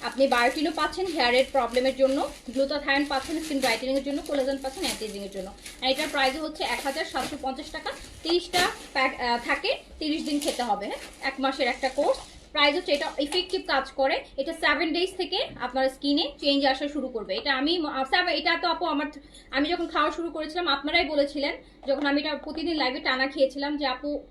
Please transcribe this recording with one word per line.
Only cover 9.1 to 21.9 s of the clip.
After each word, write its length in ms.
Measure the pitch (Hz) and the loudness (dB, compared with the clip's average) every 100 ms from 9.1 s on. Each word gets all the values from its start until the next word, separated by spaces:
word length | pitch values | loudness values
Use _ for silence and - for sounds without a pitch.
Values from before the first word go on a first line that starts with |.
| 269 | 0
আহ, 180 | 247 240 277 | 0 0 0
থাকে, 320 | 285 - - - - | -2 0 -4 -6 -8
তিরিশ 260 | 311 311 240 | -4 -2 0
দিন 140 | 294 | -2
খেতে 240 | 302 247 | -2 -2
হবে, 220 | 240 196 208 | -2 -2 -2
হ্যাঁ, 120 | 440 - - | -8 -10 -6
এক 120 | 269 269 | -6 -2
মাসের 280 | 269 277 254 | -2 0 0
একটা 220 | 254 262 | 0 -2
কোর্স। 300 | 262 320 539 - - - | 0 0 0 -4 -20 -8
প্রাইস 240 | 302 294 294 | 2 4 4
হচ্ছে 180 | 359 | 0
এটা 180 | 285 311 - | 0 0 -2
ইফেক্টিভ 420 | 294 359 359 370 - | -2 0 -2 -4 0
কাজ 240 | 285 262 | 0 0
করে, 320 | - 269 392 - - | 0 2 2 -4 -6
এটা 160 | 277 | -4
সেভেন 400 | 320 320 294 339 | 0 2 2 2
ডেজ 220 | 320 370 - | 2 0 -2
থেকে 200 | 349 381 - - | -4 -2 -2 -4
আপনার 280 | 247 262 262 | -4 2 0
স্কিনে 420 | 269 285 285 403 - | 0 2 2 2 0
চেঞ্জ 280 | 294 277 277 | 2 4 4
আসা 220 | 269 294 | 2 0
শুরু 200 | 302 254 | -4 -4
করবে। 280 | 226 202 196 | -6 -4 -4
এটা 180 | 285 | 0
আমি 240 | 269 285 359 | 0 2 0
ম-, 80 | 294 | 0
আহ, 260 | 262 262 | -2 2
seven, 180 | 370 359 | 2 2
এটা 280 | 311 339 330 | 2 2 2
তো 60 | 349 | 2
আপু 180 | 330 339 | 0 0
আমার, 200 | 285 294 - - - - | 0 -2 -6 -20 -20 -6
আমি 180 | 262 294 | 0 0
যখন 180 | 349 330 | 0 0
খাওয়া 240 | 339 294 | 2 0
শুরু 180 | 330 339 | 0 -4
করেছিলাম 380 | 320 311 349 339 | -4 -4 -2 0
আপনারাই 380 | 269 294 339 349 | 0 2 2 2
বলেছিলেন, 500 | 294 277 294 285 - - - | 2 2 2 -2 -4 -12 -14
যখন 180 | 262 | -2